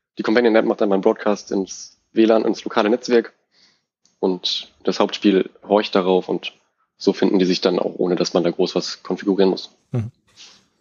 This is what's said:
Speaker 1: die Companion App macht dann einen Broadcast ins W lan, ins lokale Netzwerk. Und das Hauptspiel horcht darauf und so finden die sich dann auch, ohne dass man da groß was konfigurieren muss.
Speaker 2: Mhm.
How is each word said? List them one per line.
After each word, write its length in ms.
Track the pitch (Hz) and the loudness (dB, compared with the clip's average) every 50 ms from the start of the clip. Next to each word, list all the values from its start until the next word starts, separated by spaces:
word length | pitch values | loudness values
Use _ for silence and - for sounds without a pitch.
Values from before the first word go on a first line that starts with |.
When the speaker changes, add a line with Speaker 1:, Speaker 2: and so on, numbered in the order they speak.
| _ _ _ - | _ _ _ -6
Speaker 1:
die 40 | 107 | -2
Companion 320 | 113 110 123 120 113 107 | 0 2 4 4 4 4
App 80 | 113 113 | 4 2
macht 160 | 117 107 - | 2 0 0
dann 120 | 113 101 98 | 0 0 0
einen 100 | 95 92 | 2 2
Broadcast 500 | 110 110 - - 107 101 - - - - | 0 0 0 -2 -2 -2 -2 -4 -6 -4
ins 460 | 98 95 - - - - - _ _ _ _ - | -4 -4 -6 -10 -18 -18 -20 _ _ _ _ 2
W 120 | 110 113 | 2 4
lan, 200 | 110 113 107 - | 4 4 2 2
ins 200 | 113 92 - - | 0 -4 -4 -6
lokale 260 | 104 - 117 104 104 | -6 -2 0 2 2
Netzwerk. 420 | 120 123 - - 120 117 107 - _ _ _ _ _ _ _ _ _ _ _ _ _ _ _ _ _ - - | 0 -2 0 2 2 2 2 0 _ _ _ _ _ _ _ _ _ _ _ _ _ _ _ _ _ -4 -4
Und 500 | 95 92 90 - - - - - - _ _ - | -4 -2 -2 -4 -6 -6 -6 -8 -14 _ _ -6
das 160 | 95 92 - | -4 0 0
Hauptspiel 500 | 110 101 - - - 104 95 92 - - _ _ - | -2 -2 -2 0 2 4 4 4 2 0 _ _ -4
horcht 300 | 95 101 104 104 - - | 0 0 2 2 2 -2
darauf 320 | 101 90 92 92 92 90 - | 0 2 2 2 0 0 -2
und 240 | 95 85 - - _ _ _ _ _ _ _ _ _ | -6 -6 -6 -10 _ _ _ _ _ _ _ _ _
so 160 | - - 98 92 | -2 -2 -2 0
finden 280 | - 98 98 104 92 | 2 0 0 2 2
die 40 | 92 | 2
sich 160 | 90 90 - | 2 0 0
dann 200 | - 92 90 - | 0 0 0 0
auch, 160 | - - 82 | -4 -4 -4
ohne 180 | - - 90 90 | -4 -2 -2 0
dass 200 | 85 87 - - | -2 -2 -2 0
man 100 | 92 82 | 0 0
da 60 | 85 | 0
groß 260 | - - 90 85 - | -2 -2 -4 -2 -2
was 260 | 90 - - - - _ | -4 -6 -6 -12 -12 _
konfigurieren 480 | - 95 - - 101 95 95 95 95 | -8 -8 -4 -2 -2 0 2 2 2
muss. 240 | 90 - - - _ _ _ - | 2 -2 -6 -14 _ _ _ -8
Speaker 2:
Mhm. 220 | - 120 107 123 _ _ _ _ _ _ - - - _ _ _ _ _ | -6 -6 -6 -6 _ _ _ _ _ _ -20 -20 -20 _ _ _ _ _